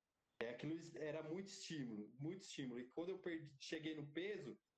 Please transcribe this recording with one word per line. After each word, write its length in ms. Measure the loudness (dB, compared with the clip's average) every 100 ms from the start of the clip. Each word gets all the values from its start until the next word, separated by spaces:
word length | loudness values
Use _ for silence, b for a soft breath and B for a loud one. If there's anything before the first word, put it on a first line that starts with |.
| _ _ _ 0
É, 100 | 0
aquilo 220 | 2 2 2
es-, 180 | 0 -2
era 260 | 0 2
muito 260 | 2 0 -2
estímulo, 600 | -4 -2 0 2 0 -4 -2
muito 260 | -2 -2
estímulo. 360 | -4 -2 0 0
E 100 | -2
quando 180 | 0 0
eu 100 | 0
perdi, 340 | 2 0 -2 -8
cheguei 340 | -2 0 2 0
no 120 | 0
peso, 440 | 2 2 2 -2 -6 _